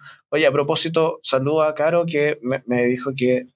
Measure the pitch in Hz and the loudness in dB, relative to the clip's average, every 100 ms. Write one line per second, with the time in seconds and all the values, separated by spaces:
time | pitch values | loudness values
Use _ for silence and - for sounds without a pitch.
0 | - - _ 147 156 139 143 156 165 165 | -16 -20 _ 0 2 2 2 0 0 0
1 | 160 - - 131 131 156 156 156 151 170 | 0 -2 -2 0 0 2 0 0 0 2
2 | 170 151 147 151 123 135 117 123 123 123 | 0 0 -2 -2 -4 -6 -2 0 0 0
3 | 127 135 123 127 127 | -4 -2 0 0 -4